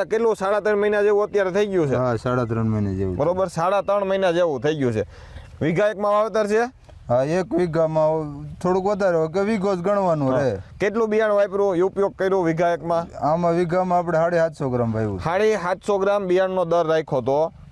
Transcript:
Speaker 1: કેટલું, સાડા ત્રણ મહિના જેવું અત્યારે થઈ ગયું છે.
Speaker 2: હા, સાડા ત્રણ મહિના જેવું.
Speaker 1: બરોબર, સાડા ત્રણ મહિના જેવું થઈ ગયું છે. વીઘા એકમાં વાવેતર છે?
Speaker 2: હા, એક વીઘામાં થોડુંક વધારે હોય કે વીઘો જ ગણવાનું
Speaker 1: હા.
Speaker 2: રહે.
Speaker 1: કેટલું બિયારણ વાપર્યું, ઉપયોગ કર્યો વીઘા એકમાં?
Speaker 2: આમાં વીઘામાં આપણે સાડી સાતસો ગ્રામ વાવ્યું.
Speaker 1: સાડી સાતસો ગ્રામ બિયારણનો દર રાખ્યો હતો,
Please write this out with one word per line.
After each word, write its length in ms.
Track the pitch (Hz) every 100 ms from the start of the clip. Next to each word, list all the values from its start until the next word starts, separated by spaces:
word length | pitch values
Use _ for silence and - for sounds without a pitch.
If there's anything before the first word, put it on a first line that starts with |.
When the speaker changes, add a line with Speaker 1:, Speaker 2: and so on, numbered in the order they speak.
| 160
Speaker 1:
કેટલું, 240 | 220 226
સાડા 260 | 202 190 208
ત્રણ 180 | 208 208
મહિના 240 | 208 208
જેવું 220 | 208 202
અત્યારે 260 | 208 202 185
થઈ 160 | 190 208
ગયું 220 | 185 147
છે. 80 | 123
Speaker 2:
હા, 200 | 127 113
સાડા 280 | 127 127
ત્રણ 240 | 113 113 113
મહિના 220 | 107 101
જેવું. 260 | 95 95 90
Speaker 1:
બરોબર, 320 | 165 180 185
સાડા 340 | 165 175 196
ત્રણ 220 | 185 202
મહિના 280 | 190 190 190
જેવું 280 | 170 170 131
થઈ 140 | 147
ગયું 180 | 156 127
છે. 120 | 107 - - - - - -
વીઘા 260 | 151 160 208
એકમાં 260 | 190 208
વાવેતર 340 | 208 220 214 208
છે? 340 | 214 247 - - - -
Speaker 2:
હા, 160 | 123
એક 300 | 143 180 175
વીઘામાં 920 | 320 180 160 160 160 156 160 151 143 147 156
થોડુંક 240 | 180 190 190
વધારે 300 | 208 196 165
હોય 120 | 160
કે 120 | 180
વીઘો 360 | 202 220 202 185
જ 40 |
ગણવાનું 520 | 180 202 185 156 135
Speaker 1:
હા. 60 | 127
Speaker 2:
રહે. 240 | 131 95 - -
Speaker 1:
કેટલું 300 | 202 214 220
બિયારણ 240 | 214 220
વાપર્યું, 480 | 202 202 196 196 175
ઉપયોગ 320 | 185 196 196
કર્યો 280 | - 190 190
વીઘા 260 | 165 160 175
એકમાં? 400 | 170 165 170 170 -
Speaker 2:
આમાં 360 | 143 165 170 170
વીઘામાં 420 | 175 180 185 175
આપણે 200 | 170 160
સાડી 180 | 170 175
સાતસો 340 | 165 147 139
ગ્રામ 220 | 123 117
વાવ્યું. 280 | 110 107 92
Speaker 1:
સાડી 360 | 156 185 214 208
સાતસો 420 | 175 185 - 196
ગ્રામ 280 | 196 202 185
બિયારણનો 380 | 180 190 185
દર 220 | 165 170 160
રાખ્યો 340 | 160 156 139
હતો, 320 | 120 143 165 - -